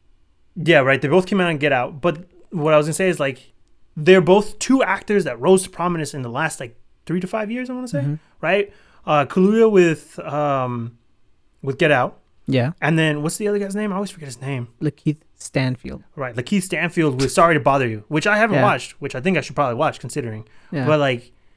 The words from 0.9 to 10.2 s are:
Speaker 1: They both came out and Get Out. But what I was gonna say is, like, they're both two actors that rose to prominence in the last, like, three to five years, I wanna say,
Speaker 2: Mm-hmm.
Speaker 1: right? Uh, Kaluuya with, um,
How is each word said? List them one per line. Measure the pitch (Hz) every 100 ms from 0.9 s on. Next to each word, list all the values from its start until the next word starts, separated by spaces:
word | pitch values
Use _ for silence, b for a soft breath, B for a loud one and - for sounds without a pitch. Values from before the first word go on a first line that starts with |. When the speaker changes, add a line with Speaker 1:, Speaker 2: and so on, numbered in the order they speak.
| 135
Speaker 1:
They | 143
both | 175 185
came | 202
out | 175
and | 151
Get | 147
Out. | 131 127 147
But | 170 165 - - -
what | 185 151
I | 151
was | 151
gonna |
say | 156 185
is, | 156
like, | 139 131 - _ _ _ - -
they're | 151 185
both | 165 202 202 -
two | - 262
actors | 185 196 - 202 151
that | 120
rose | 147 190
to | 185
prominence | - 175 165 143
in | 147
the | 120
last, | 123 156 -
like, | 123 - - _ -
three | 180
to | 185
five | 220 214
years, | 247 254
I |
wanna | 254 247
say, | 151
Speaker 2:
Mm-hmm. | 139 151 - _
Speaker 1:
right? | 156 196 202 b b b -
Uh, | 151 135
Kaluuya | 190 190 220 220
with, | 196 170 156 -
um, | -